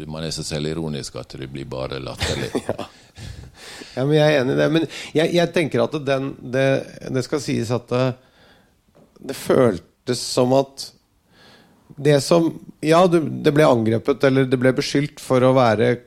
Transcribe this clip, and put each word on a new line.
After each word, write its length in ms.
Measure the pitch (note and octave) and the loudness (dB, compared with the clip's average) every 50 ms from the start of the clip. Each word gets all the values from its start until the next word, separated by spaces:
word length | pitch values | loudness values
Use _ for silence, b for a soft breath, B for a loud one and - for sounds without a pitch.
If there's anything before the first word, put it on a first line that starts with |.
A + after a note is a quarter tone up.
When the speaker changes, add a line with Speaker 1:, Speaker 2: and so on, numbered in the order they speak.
| D2+ | -14
Speaker 1:
man 180 | D2+ D#2 D#2 E2 | -12 -12 -10 -10
er 60 | D#2+ | -8
så 140 | D#2 - D2+ | -8 -8 -8
selvironisk 720 | - D#2 D2+ D2 D#2 D#2 E2 D#2+ D#2+ D2 C#2 C2+ - - | -8 -6 -6 -6 -6 -6 -6 -6 -8 -8 -8 -10 -12 -12
at 180 | B1 B1 - - | -14 -16 -14 -14
det 140 | C2+ C2 C2 | -14 -14 -12
blir 160 | C2+ C#2 C2+ | -12 -12 -12
bare 320 | C2 C2 B1+ C2 C2 C2+ C2+ | -12 -10 -10 -8 -8 -10 -10
latterlig. 500 | C2 B1 A#1+ - - E2 D#2+ C#2+ C2+ - - | -12 -12 -10 -8 -6 -6 -6 -6 -6 -6 -6
Speaker 2:
<laughs> 60 | - - - | -8 -6 -8
Ja. 180 | - - - - - - - _ _ - - - - - - - B B B B B B B B | -8 -10 -10 -16 -18 -20 -20 _ _ -18 -18 -16 -16 -18 -20 -20 B B B B B B B B
Ja, 140 | B B2 C3 | B -4 -2
men 80 | C#3+ D3+ | 2 2
jeg 80 | D#3 D3+ | 4 4
er 140 | D3+ D3+ C#3+ | 4 4 2
enig 140 | B2 C3 C#3+ | 0 0 0
i 20 | |
det. 100 | D3 D3 D3 | 0 0 0
Men 140 | D3+ E3 E3 - B B B B | 0 0 -2 -4 B B B B
jeg, 200 | B D3 D#3+ - - | B 0 0 0 2
jeg 160 | F3 E3+ E3+ E3+ | 0 0 0 0
tenker 300 | F#3 E3 B2 - A#2+ A#2 | -2 -2 0 0 0 -2
at 80 | A2+ - D#3+ | -2 -2 -4
den, 320 | C#3 C3 C#3 C3+ C3+ C#3 - - | -4 -2 -2 -2 -2 -6 -10 -12
det, 220 | - C3 A#2+ C3+ C3+ C3+ C3+ - - - - - - - | -10 -4 -2 0 2 2 2 0 -2 -6 -14 -14 -10 -6
det 120 | - C3 B2 | -4 -4 -4
skal 180 | - - D3 | -2 -4 -6
sies 280 | C3 - C#3 A#2+ A#2 G#2+ | -4 -4 -4 -4 -2 -2
at 140 | B2+ A2+ - - | -4 -4 -4 -2
det, 160 | A#2+ B2 C3 C3 B2 - b b b b b b b b b b b b _ _ _ _ - _ _ - | -2 0 0 0 -2 -6 b b b b b b b b b b b b _ _ _ _ -20 _ _ -16
det 160 | - - C3+ | -12 -12 -10
føltes 840 | - - - F3+ D3 C3 A#2 G2 E2 - _ _ _ _ - B2 B2 - | -8 -2 0 2 4 4 2 0 -2 -8 _ _ _ _ -6 -6 -6 -6
som 320 | - - C3+ B2+ B2 C3 | -4 -2 0 0 2 2
at 320 | C3+ C#3 - - - - - - _ _ _ _ _ _ b b b b b b b b b b b b b | 2 0 -2 -6 -16 -16 -16 -18 _ _ _ _ _ _ b b b b b b b b b b b b b
det 260 | b - C#3 D3 D3 C#3+ C3 | b -2 2 4 4 4 4
som, 260 | - F3 E3+ E3 D#3+ - - - - - _ | 4 4 4 4 2 -2 -6 -12 -20 -14 _
ja, 240 | - D3+ D#3+ E3+ F#3 | 0 4 4 6 6
det, 140 | F#3 E3 E3+ D3+ B2+ B2+ B2+ B2 | 6 4 2 0 0 -4 -2 0
det 100 | D3 C#3+ | 2 4
ble 140 | C#3+ D#3 D3 | 6 6 6
angrepet, 560 | C3 A#2 A2 A2 A2+ A2+ - - C#3 A2+ - | 4 4 2 2 0 0 0 0 0 2 2
eller 220 | C3+ C3 C3+ C3+ B2+ | 2 4 4 2 2
det 100 | C3 B2+ | 2 2
ble 140 | B2 C3 B2+ | 2 2 2
beskyldt 480 | C#3 C3+ - - C#3+ C#3+ D3 - - | 2 0 -2 0 -2 -2 -2 -6 -8
for 240 | - - C3 B2+ B2 | -4 0 2 4 4
å 80 | C3 C3 | 4 6
være 380 | C3+ B2+ A#2 G#2+ G#2 A#2 B2 B2 A#2 - | 6 4 4 4 4 2 2 0 -2 -4